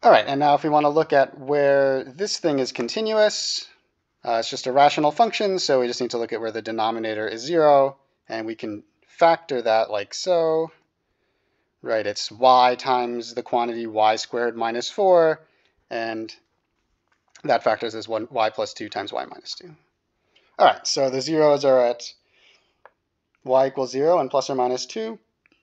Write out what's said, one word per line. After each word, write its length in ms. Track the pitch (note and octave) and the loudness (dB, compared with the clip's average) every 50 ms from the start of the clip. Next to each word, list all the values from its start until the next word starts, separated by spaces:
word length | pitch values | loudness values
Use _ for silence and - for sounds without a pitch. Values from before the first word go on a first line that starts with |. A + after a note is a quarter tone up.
| - | 6
All 80 | A#3+ | 6
right, 140 | F#3 A#2+ - - | 6 6 4 2
and 120 | C#3 C#3 | -2 0
now 140 | D3 D3 C#3+ | 2 2 2
if 100 | C#3+ - | 2 2
we 60 | D#3 | 0
want 140 | D3 D3+ D3 | 0 2 2
to 60 | D3 | 2
look 240 | D3 D#3 D#3 D3+ D#3 | 2 2 0 2 2
at 260 | C#3 C3+ C3 - D3 | 2 2 2 -2 -18
where 640 | C#3 C3 D3 D3 C#3+ C#3 C#3 C#3 C#3 C3+ C3+ C3 - | -6 -4 -2 0 2 2 4 2 2 2 0 -2 -4
this 340 | C3 B2+ D3+ G3 G#3 - - | -8 -10 -10 -8 -8 -8 -4
thing 220 | - E3+ D3 C#3 | -2 -2 0 0
is 120 | C3 B2 | -2 -4
continuous, 960 | - - B2 A#2+ - A3 A3 G#3+ A3 G#3+ G#3+ G#3+ G3+ - - - - - - - _ _ _ _ _ _ _ _ _ _ _ | -4 -6 -6 -6 -4 -6 -4 -2 2 2 2 2 2 -2 -6 -6 -6 -8 -10 -12 _ _ _ _ _ _ _ _ _ _ _
uh, 100 | - A#2 | -4 -2
it's 160 | A#2 A2+ - | -2 -2 -4
just 180 | - B2+ - C3 | -8 -8 -6 -2
a 40 | |
rational 400 | B2+ C#3 C#3+ D3 - - D3+ D3 | 2 4 4 4 4 2 0 0
function, 460 | D3 - A#3 A3 - - G#3+ G3+ F#3+ F#3 | 2 2 0 0 2 -4 -2 -2 -2 -2
so 220 | - - D3 C3 | -2 0 2 2
we 80 | B2 A#2+ | 2 0
just 120 | A#2+ - | -2 -4
need 120 | B2+ A#2 | -6 -4
to 80 | - A#2+ | -4 -6
look 120 | A#2 A2+ | -6 -6
at 80 | - G#2+ | -6 -6
where 120 | A2+ A2+ | -6 -6
the 100 | G#2 A2+ | -8 -8
denominator 680 | G#2+ A2+ A2 A2 A2 A2+ A#2 A2+ A2+ A2 G#2+ G#2+ G#2+ G#2+ | -8 -8 -4 -2 -2 -2 -2 -4 -4 -6 -4 -4 -6 -6
is 140 | - A2+ | -6 -8
zero, 560 | A#2 C#3 F3 E3 D#3 D3+ C#3+ C#3 C#3 C3+ C#3 _ _ _ _ _ _ _ | -8 -4 0 2 4 6 6 6 4 2 -2 _ _ _ _ _ _ _
and 160 | A2+ A2+ A2+ | -10 -8 -8
we 80 | A2 A2+ | -8 -10
can 300 | - - A2+ G#2 G#2 - _ _ _ _ _ | -10 -10 -10 -10 -10 -14 _ _ _ _ _
factor 560 | _ - E3+ E3 E3 E3 - - C#3+ B2 A2+ | _ 2 2 2 2 2 -2 -6 -6 -4 0
that 260 | A2+ A2 A2 A2+ - | 0 2 2 0 0
like 240 | G#3 G#2 G3+ - - | -4 -6 -6 -8 -10
so. 560 | - - F#3+ F3+ E3+ E3 D#3+ D#3+ D#3+ D#3+ D#3+ _ _ _ _ _ _ _ _ _ _ _ _ _ _ _ _ _ _ _ _ _ _ | -10 -4 -2 0 0 2 0 0 -2 -2 -4 _ _ _ _ _ _ _ _ _ _ _ _ _ _ _ _ _ _ _ _ _ _
Right, 240 | - B2+ A#2 A2 G#2 | -6 -4 -4 -2 -2
it's 260 | G2+ G#2 - - - | -4 -6 -8 -10 -12
y 440 | A2 G#2+ B2+ C3 B2+ B2 B2 B2+ B2+ | -8 2 4 6 6 6 6 4 2
times 580 | B2 - C3+ B2+ B2 B2 A#2+ A#2+ A#2+ A#2 A#2 - | 0 -2 -2 -2 0 -2 -4 -6 -8 -10 -10 -10
the 80 | B2 | -12
quantity 460 | A#2+ - - A#2+ A#2 A#2+ A#2 A2+ A#2 A2+ | -10 -4 -4 -2 -2 -2 -4 -8 -8 -6
y 300 | G#2+ G#2+ G#2+ A2 A2 G#2+ | -2 2 2 2 2 0
squared 380 | - - - A#2+ A#2+ A#2+ A2+ | -4 -8 -6 -4 -4 -4 -4
minus 360 | A#2 A2+ A2+ A#2 A#2+ B2 - | -4 -6 -4 -4 -6 -8 -8
four, 500 | - - G#3 F#3+ F#3 F3 E3 D#3+ D#3 D3+ _ _ _ _ _ _ _ _ _ _ | -4 0 2 4 6 6 6 4 2 -2 _ _ _ _ _ _ _ _ _ _
and 420 | - A#2+ A2+ A2+ A2+ A2+ A2 A2 - _ _ _ _ _ _ _ _ _ _ _ _ _ _ _ _ _ _ _ _ - _ | -8 -8 -6 -6 -8 -8 -10 -12 -14 _ _ _ _ _ _ _ _ _ _ _ _ _ _ _ _ _ _ _ _ -14 _
that 200 | D3+ B2+ A2+ - | 0 0 2 2
factors 320 | B2 A2 G#2 - A#2 G#2+ | 0 0 0 -4 -8 -8
as 120 | A2+ G#2 A2 | -8 -10 -6
one, 200 | A2+ A2 G#2+ A2+ | -6 -6 -6 -6
y 220 | C#3 B2 A2 A2 | -4 -2 -2 -2
plus 240 | A2 - A2 G#2 - | 0 -4 -6 -6 -6
two 140 | - A2 G#2 | -12 -14 -10
times 220 | - G#2+ G2 - | -8 -10 -10 -6
y 140 | - - B1+ | -8 -8 -8
minus 300 | - - - - - - | -8 -14 -20 -16 -16 -16
two. 180 | - - F3 D#3 _ _ _ _ _ _ _ _ _ _ _ _ _ _ _ _ - | -16 -16 -20 -20 _ _ _ _ _ _ _ _ _ _ _ _ _ _ _ _ 4
All 80 | G3+ D3+ | 4 4
right, 180 | G#2 - - | 4 4 -4
so 240 | - - - C#3 C3+ | -6 -2 -2 -2 -2
the 120 | B2+ C3+ | -2 -4
zeros 440 | B2+ C#3 E3 D#3 D3+ D3+ D3 C#3+ C#3 | -4 -2 0 4 4 4 4 4 4
are 180 | C#3 C3 B2+ B2 | 4 4 4 4
at 300 | A#2+ A#2+ - - - - _ _ _ _ _ _ _ _ _ _ _ _ _ _ - _ _ _ _ _ _ _ _ _ _ _ | 2 0 -2 -8 -18 -18 _ _ _ _ _ _ _ _ _ _ _ _ _ _ -20 _ _ _ _ _ _ _ _ _ _ _
y 240 | C3 B2+ C3 C3+ C3+ | 0 2 2 2 2
equals 240 | C3 - C3 B2 | 0 -4 -6 -4
zero 280 | A#2+ C3 C#3+ D#3 F3+ F3 | -2 -2 2 2 2 2
and 100 | C#3+ B2+ | 0 0
plus 220 | - C#3 B2+ - | -2 -4 -2 -2
or 40 | C#3+ | -2
minus 300 | C3 B2 B2 B2 B2+ - | -2 -2 -2 -2 -4 -6
two, 320 | - - A3 A3 A3 A3+ G#3+ _ _ _ _ _ _ _ _ | -8 -8 -8 -8 -8 -10 -14 _ _ _ _ _ _ _ _